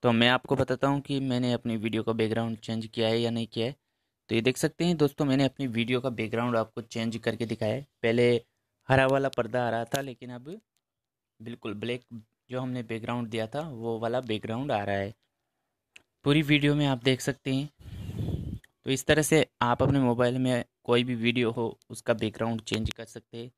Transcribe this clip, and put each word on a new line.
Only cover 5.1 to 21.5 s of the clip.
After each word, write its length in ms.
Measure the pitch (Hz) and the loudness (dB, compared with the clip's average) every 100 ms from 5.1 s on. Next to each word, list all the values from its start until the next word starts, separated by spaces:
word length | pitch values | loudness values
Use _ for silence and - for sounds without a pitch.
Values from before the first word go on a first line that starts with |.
| - | 2
मैंने 200 | 147 135 | 0 4
अपनी 220 | 135 - 135 | 2 0 -4
वीडियो 320 | 113 113 127 | -2 0 0
का 100 | 131 | -2
बैकग्राउंड 460 | 110 110 113 120 117 | -4 -4 -2 0 0
आपको 240 | 110 - | 0 -6
चेंज 340 | 107 117 113 113 | -10 -6 -4 -2
करके 280 | 113 110 113 | -4 -4 -4
दिखाया 280 | 113 107 | -2 -2
है। 120 | 120 143 _ | -2 -6 _
पहले 280 | 117 117 120 120 - _ _ _ _ | 0 4 4 4 -2 _ _ _ _
हरा 180 | 131 135 | 4 4
वाला 220 | 139 135 | 2 2
पर्दा 360 | - 117 123 120 | 0 0 0 0
आ 40 | |
रहा 140 | 113 117 | -2 -2
था, 140 | 139 | -4
लेकिन 300 | 139 120 123 | -6 -12 -14
अब 260 | 123 127 202 _ _ _ _ _ _ _ _ | -14 -14 -16 _ _ _ _ _ _ _ _
बिल्कुल 340 | 110 117 113 104 | -14 -10 -8 -6
ब्लैक 280 | 117 123 _ 117 110 _ _ | -4 -6 _ -18 -18 _ _
जो 100 | 127 | -6
हमने 220 | 127 127 | -4 -6
बैकग्राउंड 440 | 113 113 117 120 117 | -6 -6 -4 -4 -4
दिया 180 | 110 110 | -4 -4
था 140 | 139 | -4
वो 360 | 160 120 117 113 | -8 -8 -6 -2
वाला 220 | 113 120 | -2 -2
बैकग्राउंड 500 | 117 107 101 113 143 | -2 -4 -4 -6 -2
आ 100 | 110 | -2
रहा 140 | 101 98 | 0 -2
है, 160 | 98 - _ _ _ _ _ _ _ - _ _ | -4 -8 _ _ _ _ _ _ _ -20 _ _
पूरी 180 | - 147 | 2 2
वीडियो 300 | 147 147 143 | 4 4 4
में 120 | 147 147 | 2 2
आप 160 | 131 | 2
देख 160 | 131 131 | 2 0
सकते 340 | - 131 - | 0 -6 -4
हैं। 140 | 131 147 _ - - - - - - - - _ _ | -4 -4 _ -16 -12 -10 -8 -4 -4 -6 -10 _ _
तो 60 | - | -4
इस 140 | 135 - | -4 4
तरह 160 | 156 | 4
से 240 | 151 156 - _ | 6 4 4 _
आप 200 | 120 120 | 0 2
अपने 160 | 131 139 | 4 4
मोबाइल 380 | 127 120 123 127 | 4 4 2 2
में 260 | 127 123 - _ | 0 0 -2 _
कोई 200 | - 120 | 0 2
भी 100 | 123 120 | 2 0
वीडियो 340 | 117 120 117 | 0 2 0